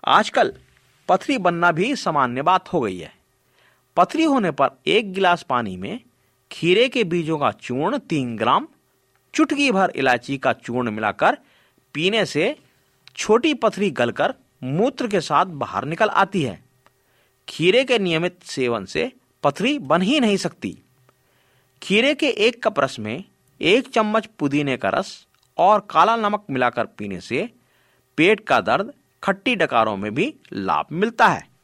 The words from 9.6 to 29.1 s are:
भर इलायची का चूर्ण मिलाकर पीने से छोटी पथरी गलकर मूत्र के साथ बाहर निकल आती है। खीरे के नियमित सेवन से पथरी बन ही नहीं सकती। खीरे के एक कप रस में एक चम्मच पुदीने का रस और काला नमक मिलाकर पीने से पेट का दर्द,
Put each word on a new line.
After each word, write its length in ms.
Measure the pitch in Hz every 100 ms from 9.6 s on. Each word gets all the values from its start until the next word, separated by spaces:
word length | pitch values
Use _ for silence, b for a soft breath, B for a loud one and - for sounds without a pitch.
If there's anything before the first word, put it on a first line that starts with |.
| 285
भर 220 | 190 185 -
इलायची 420 | 135 123 120 139
का 160 | 127
चूर्ण 380 | 113 - 120 120
मिलाकर 460 | 107 107 98 165 285 b b b b _
पीने 320 | 147 170 220 185
से 340 | 143 190 302 _ _ _ _ - -
छोटी 380 | - 220 311
पथरी 380 | 302 226 185 196
गलकर 420 | 139 120 117 160 262 _ _
मूत्र 440 | 127 147 240 - 247
के 140 | 196
साथ 240 | 147 147 185
बाहर 400 | 156 120 98 123
निकल 240 | 165 165
आती 320 | - 190 202
है। 240 | 135 90 _ _ _ _ _ _ _ _ -
खीरे 360 | - 165 220 262
के 140 | 240
नियमित 440 | 190 160 175 175
सेवन 420 | - - 123 117 95
से 260 | 156 202 _ _ _
पथरी 360 | 147 139 214 294
बन 220 | 139 165
ही 180 | 185 302
नहीं 180 | 233 196
सकती। 400 | 175 - 101 - _ _ _ _ _ _ _ _ _ _
खीरे 320 | - 202 254 294
के 140 | 294
एक 340 | - 214 240
कप 160 | - 202
रस 200 | 135 -
में 240 | 107 123 196 _ _ _
एक 280 | 151 220 -
चम्मच 380 | - 214 214 214 _
पुदीने 380 | 147 143 143 123
का 120 | 98
रस 380 | - 196 - _ _ _ -
और 300 | 175 214 202
काला 260 | 156 180 226
नमक 300 | 208 208 -
मिलाकर 360 | 135 123 117 110
पीने 360 | - 104 92
से 280 | - 127 226 _ _ _ _ _ _ -
पेट 300 | 165 214 -
का 140 | 127
दर्द, 320 | 98 127 214 - _